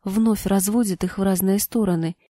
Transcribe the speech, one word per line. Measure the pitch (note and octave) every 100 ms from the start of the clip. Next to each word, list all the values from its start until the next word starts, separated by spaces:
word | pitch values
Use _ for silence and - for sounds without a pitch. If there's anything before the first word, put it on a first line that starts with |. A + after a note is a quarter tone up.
вновь | F#3+ G3+ A3+ G#3 G3
разводит | G3 F#3+ A#3 G#3+ F3
их | F3+ -
в |
разные | G3 F3+ F#3+ G3+
стороны | - A#3 G3+ E3+ E3 - _